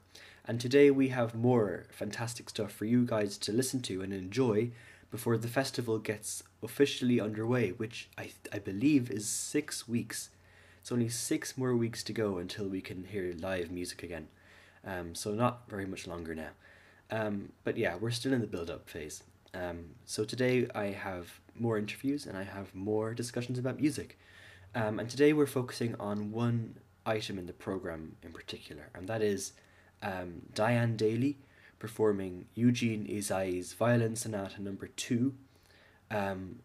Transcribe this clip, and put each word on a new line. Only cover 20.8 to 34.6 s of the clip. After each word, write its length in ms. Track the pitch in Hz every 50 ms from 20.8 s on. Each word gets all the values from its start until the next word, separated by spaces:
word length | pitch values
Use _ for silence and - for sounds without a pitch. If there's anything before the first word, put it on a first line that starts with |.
| 104
have 540 | 101 98 98 - 98 92 87 85 - - - - - -
more 220 | - 117 117 110
interviews 480 | 104 104 104 - - - 135 143 147 -
and 140 | - - 92
I 60 | 98
have 300 | 98 98 98 98 98 -
more 380 | 92 95 107 107 107 110 110 113
discussions 460 | 120 120 - - 123 123 - 127 127
about 200 | 123 127 127 -
music. 400 | 139 151 123 104 85 - - - - - - - - - - - - - -
Um, 240 | 120 110 107 110 107
and 120 | 110 120
today 240 | 127 127 143 147 156
we're 100 | 151 139
focusing 500 | 131 - 131 123 123 - - 120 120 110 -
on 320 | 104 101 104 104 104 104 110
one 440 | 113 120 117 117 117 113 - - - - _ _ _ _
item 340 | 113 110 110 107 - 101 95
in 60 | 87
the 80 | 87 90
programme 640 | - - 107 98 92 - 90 80 80 80 80 80 - -
in 100 | 85 82
particular, 560 | - - - - 87 - - - 73 - - -
and 120 | 85 92 95
that 120 | 113 110
is, 320 | 107 104 101 92 - - - - - - - - - - _ _ -
um, 380 | 104 95 92 90 87 85 - - - -
Diane 420 | 104 107 117 120 117 117 117 113
Daly 400 | 110 110 107 113 117 127 143 143 - - - - - - - - _
performing 680 | - 104 - - 110 107 101 95 95 92 90 90 90 - -
Eugene 520 | 113 117 123 120 120 120 117 110 107 104
Izai's 680 | - - 104 101 - 98 95 95 92 90 92 90 - -
Violin 420 | - 110 120 120 120 113 110 117
Sonata 460 | 120 - 113 107 98 98 95 - 101